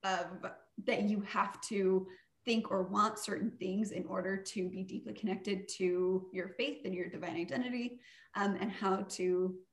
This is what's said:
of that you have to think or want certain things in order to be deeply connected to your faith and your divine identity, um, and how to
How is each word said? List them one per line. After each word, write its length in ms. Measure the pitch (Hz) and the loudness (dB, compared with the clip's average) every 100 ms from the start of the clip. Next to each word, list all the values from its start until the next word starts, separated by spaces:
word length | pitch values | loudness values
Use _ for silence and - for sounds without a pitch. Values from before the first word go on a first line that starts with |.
of 220 | 196 185 170 185 - - - - 202 | 2 0 -2 -6 -10 -10 -16 -4 0
that 180 | 226 | 2
you 180 | 208 208 | 4 4
have 400 | - 202 202 - | 2 2 2 0
to 460 | - 202 185 185 190 - _ _ - | -2 2 6 6 2 -12 _ _ 2
think 260 | 226 - | 2 2
or 120 | 196 | 0
want 340 | 180 202 214 - | 2 4 4 2
certain 320 | - 180 214 | -4 -2 -2
things 400 | - 185 190 214 | -2 -2 0 0
in 140 | 185 - | -2 -4
order 280 | 190 185 196 | -2 0 -2
to 320 | 190 208 185 | -2 -2 -2
be 160 | 185 | -4
deeply 300 | 190 - 214 | -6 -6 -8
connected 540 | 208 208 190 208 190 190 | -4 -2 -2 -2 -4 -4
to 580 | - 185 180 185 185 185 | 0 2 4 4 2 0
your 160 | 185 185 - | -6 -6 -4
faith 240 | 269 285 | -4 -2
and 100 | 190 | -4
your 140 | 180 180 | -4 -4
divine 280 | 165 170 165 | -6 -4 -4
identity, 640 | 170 139 247 247 240 - - - - - | -2 -2 -2 -2 -4 -6 -18 -20 -10 0
um, 220 | 202 190 | 0 2
and 120 | 202 | -2
how 260 | 190 196 190 196 | -2 0 0 -2
to 480 | - 185 180 185 185 - | 0 2 4 2 -2 -14